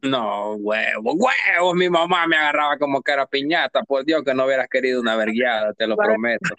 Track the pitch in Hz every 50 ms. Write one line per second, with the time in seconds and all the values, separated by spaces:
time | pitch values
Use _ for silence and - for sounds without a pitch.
0 | - 135 135 127 117 104 101 101 104 107 107 104 104 104 107 110 110 110 104 107
1 | 110 113 135 170 220 254 - - - 202 185 175 175 185 175 180 180 180 175 165
2 | 165 170 185 180 170 165 165 156 151 147 147 151 147 147 143 139 143 143 139 135
3 | 123 - 143 139 139 - - 139 139 143 165 170 147 131 _ 135 120 - 139 135
4 | 135 147 160 156 131 131 131 131 131 135 135 131 127 - - 131 127 131 127 127
5 | 117 117 110 113 110 107 110 113 123 123 117 110 107 107 107 _ 113 110 110 104
6 | 104 101 110 110 113 120 117 110 - 185 -